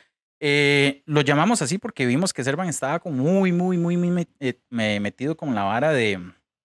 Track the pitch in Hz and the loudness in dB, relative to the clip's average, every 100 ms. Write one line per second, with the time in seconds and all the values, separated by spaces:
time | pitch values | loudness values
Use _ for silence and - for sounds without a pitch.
0 | _ _ _ - 151 143 143 143 139 139 | _ _ _ -6 0 2 4 4 2 0
1 | - 147 139 185 208 240 135 170 226 - | -2 2 4 4 4 2 0 -4 -6 -2
2 | 123 131 190 - 127 147 185 - 135 165 | 0 0 0 -2 -4 -2 -4 -4 -4 -4
3 | 180 131 143 196 185 175 180 180 170 175 | -4 -2 2 2 2 0 0 0 0 0
4 | 175 175 170 - 131 - - 117 107 104 | 0 -2 -4 -6 -6 -6 -8 -4 -2 -2
5 | 101 - 135 160 151 110 98 113 156 139 | -4 -4 -6 -6 -4 -2 -2 0 0 2
6 | 110 95 90 - _ _ | 0 -2 -8 -18 _ _